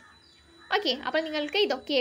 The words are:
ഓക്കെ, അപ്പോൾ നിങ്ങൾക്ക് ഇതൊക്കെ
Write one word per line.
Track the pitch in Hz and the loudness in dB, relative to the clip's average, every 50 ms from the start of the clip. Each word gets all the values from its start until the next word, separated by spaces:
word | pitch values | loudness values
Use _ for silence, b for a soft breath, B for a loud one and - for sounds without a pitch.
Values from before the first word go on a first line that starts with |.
| - - - - _ - - - _ _ - - - - - | -18 -20 -20 -20 _ -20 -20 -20 _ _ -20 -20 -6 -2 -2
ഓക്കെ, | 415 415 311 240 277 - | 0 0 0 -2 -2 -4
അപ്പോൾ | - - 311 320 | -2 -2 -2 -2
നിങ്ങൾക്ക് | 320 302 302 294 294 - 392 415 | 0 -2 -4 -4 -2 2 2 2
ഇതൊക്കെ | - 262 - - - 294 262 | 2 2 -2 -2 0 2 2